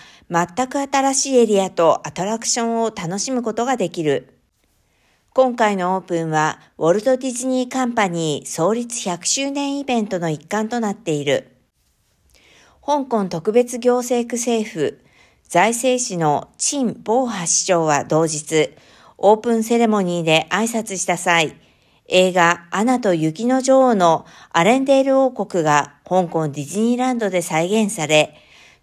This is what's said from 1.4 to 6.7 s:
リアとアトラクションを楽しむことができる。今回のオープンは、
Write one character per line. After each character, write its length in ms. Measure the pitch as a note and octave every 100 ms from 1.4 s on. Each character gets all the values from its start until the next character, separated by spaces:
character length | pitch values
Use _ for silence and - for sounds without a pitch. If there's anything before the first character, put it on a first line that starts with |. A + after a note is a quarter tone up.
| A3+
リ 160 | G3+
ア 80 | F#3
と 360 | F#3 E3 - -
ア 60 |
ト 140 | D#3+ F#3+
ラ 120 | A3+
ク 80 | A3+
シ 140 | B3
ョ 60 | A#3
ン 160 | A3+
を 100 | A3+
楽 260 | A3 E3 G3
し 120 | C4
む 100 | B3+
こ 120 | A#3
と 100 | G#3+
が 140 | B3 B3+
で 120 | F3
き 140 | F3
る。 300 | D3+ C3+ - _ _ _ _ _ _ _ _ _ _ -
今 180 | C4 A#3+
回 220 | G#3+ G3
の 180 | F3+ F#3
オ 40 |
ー 40 |
プ 160 | F3+ E3+
ン 120 | D#3+
は、 280 | D#3 D3+ - _